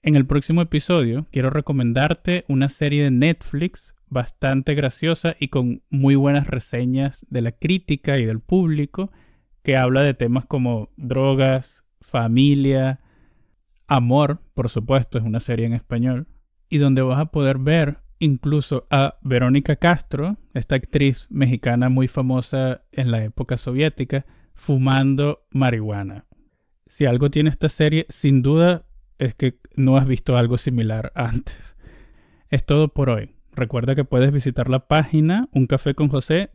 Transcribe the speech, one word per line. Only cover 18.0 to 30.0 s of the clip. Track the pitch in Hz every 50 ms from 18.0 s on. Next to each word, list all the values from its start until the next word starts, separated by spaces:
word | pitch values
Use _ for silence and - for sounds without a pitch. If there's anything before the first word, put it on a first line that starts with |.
| - - - _
incluso | 165 151 139 123 - 143 147 151 139 - - 131 - _
a | 147 135 135 139 - -
Verónica | - 131 127 120 - 123 131 143 139 - 147
Castro, | - - 170 170 - - - - 139 147 180 208 - - _ _
esta | 131 113 - 135
actriz | 131 - - - 147 139 139 127 - - _
mexicana | - 143 135 127 123 113 - 123 120 120 127 127
muy | 127 131 131
famosa | 123 - 143 127 127 127 127 123 - - 135 131 131 123 - _ _
en | - - 127 123
la | 117 113 110
época | 107 - - 127 - 127
soviética, | 117 - 131 123 131 151 160 - - 131 - - 135 - - _ _ - _ _
fumando | - - - 143 131 127 135 135 135 135 135 135 139 143 147 147 _ _ _
marihuana. | - 135 135 127 117 110 107 107 104 101 98 95 98 107 _ _ _ _ _ _ _ _ _ _ _ _ _
Si | _ - - 147
algo | 127 120 127 147 139
tiene | - 151 151 156
esta | 139 - - 151
serie, | - - 156 151 156 160 165 -
sin | - - - 147 139 131
duda, | 123 139 151 160 170 175 180 160 - _ - - _ _ _
es | _ 135 123 -
que | - - 127 - _ _ - _
no | - 131 131 131
has | 135